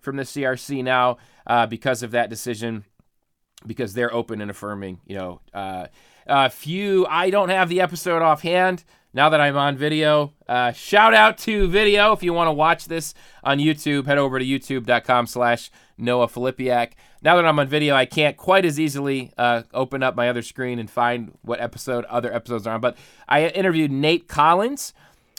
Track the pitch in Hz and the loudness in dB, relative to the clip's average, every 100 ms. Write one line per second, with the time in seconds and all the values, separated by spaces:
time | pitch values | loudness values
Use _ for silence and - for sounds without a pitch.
0 | - 135 127 143 131 131 - 139 127 127 | -10 -10 -8 -4 -4 -4 -6 -6 0 2
1 | 123 120 _ _ - 117 113 113 143 120 | 2 0 _ _ -2 0 0 -2 -4 -4
2 | 120 117 110 113 123 107 117 113 107 _ | -2 -2 -2 -4 -8 -6 -6 -8 -12 _
3 | _ _ _ _ _ _ 107 113 117 110 | _ _ _ _ _ _ -12 -8 -6 -2
4 | 120 117 113 107 101 101 104 101 95 92 | -2 -2 -6 -8 -10 -10 -10 -10 -10 -12
5 | - 98 90 87 _ 98 95 92 90 _ | -12 -10 -10 -12 _ -12 -10 -10 -12 _
6 | _ _ - 139 131 - 147 180 202 190 | _ _ -2 2 2 -2 -10 -6 0 0
7 | 185 160 185 202 180 190 175 180 180 180 | 2 0 0 2 2 0 0 0 -2 -2
8 | 185 165 165 151 165 180 185 180 - _ | -4 2 2 2 0 0 0 -2 -10 _
9 | _ 127 151 156 147 143 143 135 147 156 | _ 2 4 4 2 2 0 -2 -2 0
10 | 151 151 147 _ - 123 123 - - 202 | 2 2 0 _ -4 -2 -2 -4 0 4
11 | 220 220 214 220 - 214 185 190 214 208 | 6 8 6 4 -4 0 2 2 4 4
12 | 214 208 175 170 165 147 156 165 - 165 | 4 2 0 0 0 2 2 0 -4 -8
13 | 151 - - - 131 139 151 151 151 143 | -8 -14 -20 -8 -2 0 0 0 -2 -2
14 | 135 143 139 131 131 139 - 135 117 120 | 0 0 0 -2 -2 -4 -4 -6 0 0
15 | - 123 117 123 120 117 - _ _ - | 2 0 0 0 0 0 -4 _ _ -8
16 | 117 123 117 120 127 127 127 120 117 _ | -2 0 0 -2 -4 -2 0 0 -2 _
17 | _ _ 151 175 165 151 135 151 147 139 | _ _ 2 4 4 2 2 0 2 2
18 | 127 - 147 - - 190 180 147 156 139 | 2 2 0 0 2 2 2 0 -4 -2
19 | 139 135 123 - 120 117 117 127 131 135 | -4 -4 -6 -2 0 0 -2 -4 -4 -2
20 | 131 123 120 120 113 - 127 120 107 - | -2 0 -2 -2 -6 -8 -6 -6 -8 -2
21 | 120 120 110 - - 117 117 - - 120 | -2 -2 -8 -14 -10 -8 -8 -8 -6 -6
22 | - 120 101 110 - 117 110 110 120 - | -4 -4 -4 -6 -6 -8 -6 -4 -4 -6
23 | - _ - 151 160 180 185 160 151 135 | -14 _ 0 0 2 0 0 0 0 0
24 | 156 170 - - 151 180 226 277 - - | 0 0 -2 2 4 4 0 -6 -12 -16
25 | _ _ _ | _ _ _